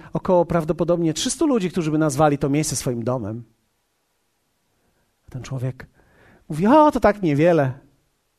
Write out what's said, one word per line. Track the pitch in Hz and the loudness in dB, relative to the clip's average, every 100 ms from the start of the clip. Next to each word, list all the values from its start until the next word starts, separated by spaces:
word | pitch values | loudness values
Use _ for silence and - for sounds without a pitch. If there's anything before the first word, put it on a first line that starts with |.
| - | -8
około | - - 180 | -6 2 2
prawdopodobnie | 170 170 156 165 165 175 165 | 2 0 -2 -2 -2 0 0
trzystu | 151 - - 320 | -2 -4 -2 0
ludzi, | 240 180 | 0 0
którzy | 185 156 | -2 -2
by | 156 | 0
nazwali | 156 131 151 143 | 0 2 2 2
to | 143 | 0
miejsce | 147 151 135 | 0 -2 -4
swoim | 139 120 | -4 -4
domem”. | 113 127 101 113 117 _ _ _ _ _ _ _ _ _ _ _ _ _ _ _ _ _ _ | -4 -4 -6 -10 -14 _ _ _ _ _ _ _ _ _ _ _ _ _ _ _ _ _ _
A | |
ten | 127 | -16
człowiek | 113 135 127 - - _ _ _ _ _ - | -10 -8 -8 -10 -18 _ _ _ _ _ -10
mówi: | 151 202 | -2 4
„O, | 302 302 | 6 4
to | 254 | 4
tak | 208 208 | 0 2
niewiele. | 175 143 170 165 135 120 _ _ _ _ _ | 0 2 4 4 0 -4 _ _ _ _ _